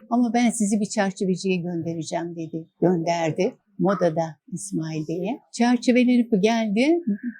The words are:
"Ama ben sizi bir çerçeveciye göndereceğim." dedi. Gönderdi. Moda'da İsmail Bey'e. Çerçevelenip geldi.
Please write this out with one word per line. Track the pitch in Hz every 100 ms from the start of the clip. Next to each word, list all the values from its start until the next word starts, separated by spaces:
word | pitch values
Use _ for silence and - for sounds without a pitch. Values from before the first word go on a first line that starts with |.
| -
"Ama | 240 240
ben | 233 240
sizi | - 202 214
bir | 208
çerçeveciye | 214 196 185 190 180 190 180
göndereceğim." | 170 170 165 165 151 170 170 170
dedi. | 160 160 160 _
Gönderdi. | 165 175 165 170 160 156 226 - _ -
Moda'da | 175 202 175 160 160 151 _
İsmail | 170 - 175 156 156 156
Bey'e. | 160 180 277 _
Çerçevelenip | - 240 247 254 247 247 247 240 202
geldi. | 220 226 220 202 285 349 247 202 240